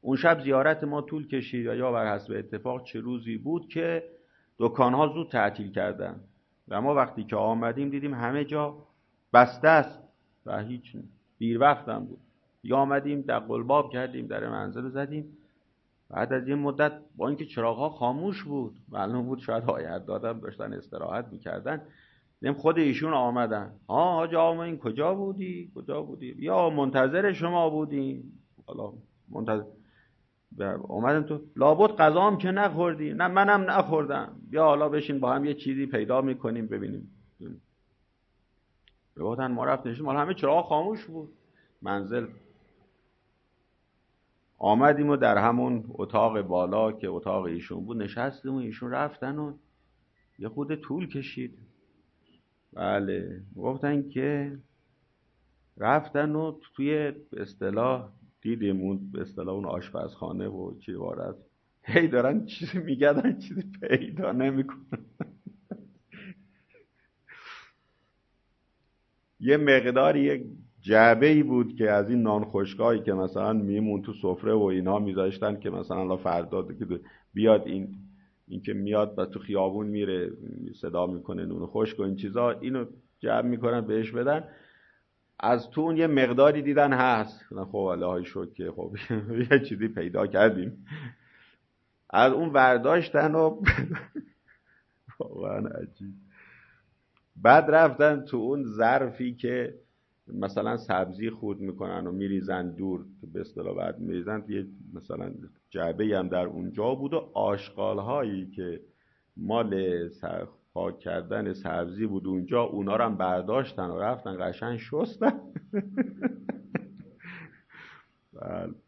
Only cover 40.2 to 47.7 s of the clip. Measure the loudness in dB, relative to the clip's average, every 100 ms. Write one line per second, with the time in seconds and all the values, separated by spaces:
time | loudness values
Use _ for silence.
40.2 | 0 0 2 2 2 0 0 -4 -8 -14
41.2 | -14 -20 _ _ _ _ -6 -4 -2 -4
42.2 | -6 -12 _ _ _ _ _ _ _ _
43.2 | _ _ _ _ _ _ _ _ _ _
44.2 | _ _ _ _ 2 6 6 6 4 4
45.2 | 4 6 4 2 2 -2 -4 -8 -2 2
46.2 | 2 2 0 0 2 2 0 0 -6 -6
47.2 | -2 -2 -2 -6 -8